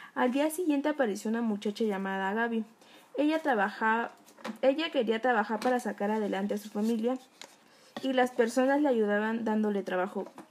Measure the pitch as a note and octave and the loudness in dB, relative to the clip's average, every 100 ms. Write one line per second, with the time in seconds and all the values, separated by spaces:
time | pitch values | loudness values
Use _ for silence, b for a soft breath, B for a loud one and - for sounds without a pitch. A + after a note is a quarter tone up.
0 | B - B3+ C4+ D4+ D#4 F4+ C#4+ D4 D4 | B -2 0 2 0 0 0 2 2 0
1 | A#3+ G3 G#3+ A3+ A#3 G3+ G#3+ G3+ A3 F#3+ | 0 0 -2 -2 0 -2 -2 -2 0 0
2 | G3 F#3+ F#3+ G#3+ A#3 A3+ A3 - B B | -2 -2 -2 0 0 -2 -4 -12 B B
3 | B B4 D4 D#4 - A3 G3 - A3 A3+ | B -2 0 2 2 2 2 0 0 0
4 | A#3 - - - - G#3 C4 C#4 D#4+ C#4+ | -2 -8 -20 -16 -12 0 2 2 0 0
5 | A3 A3 B3+ A#3 A3 A3 B3 B3 A3+ G3+ | 0 0 2 2 0 0 0 0 -2 -4
6 | G#3 A3 G3+ F#3+ G3+ G#3 G#3 G#3 A3 A#3 | -2 -2 -2 -2 -2 -4 -6 -4 -2 0
7 | A3+ C4 - B B B B B B - | 0 -2 -8 B B B B B B -8
8 | C4 B3+ B3 - A#3 B3+ C4 C#4+ D4 A#3 | -2 2 0 2 2 4 4 4 4 2
9 | G#3 G3+ G#3+ A3+ A3+ G#3+ G#3+ G3+ F#3 F#3 | 2 2 0 -2 0 0 0 -2 -2 -2
10 | G3 G3+ F#3 - - | -2 -4 -10 -12 -18